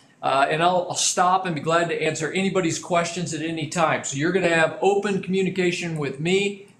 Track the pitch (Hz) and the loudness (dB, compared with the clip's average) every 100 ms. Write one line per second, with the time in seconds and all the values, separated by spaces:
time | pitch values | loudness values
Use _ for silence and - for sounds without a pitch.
0 | _ _ 135 135 147 156 175 180 175 139 | _ _ 0 2 2 2 2 2 0 -2
1 | - 202 180 185 180 147 143 170 160 156 | 0 2 2 2 0 -4 0 2 2 0
2 | 156 151 151 185 190 185 170 - - 170 | -2 -2 -2 0 0 2 0 -2 0 0
3 | 170 180 151 151 160 160 147 185 156 123 | 0 -4 -6 -4 -6 -6 -4 0 2 0
4 | - 135 165 185 170 165 160 - 190 202 | -4 -2 0 2 2 4 2 2 2 2
5 | 208 190 - 190 185 - 175 175 175 160 | 0 -2 -2 0 0 0 0 -2 -4 -4
6 | 139 143 165 196 202 202 - | -4 -4 0 2 0 -4 -14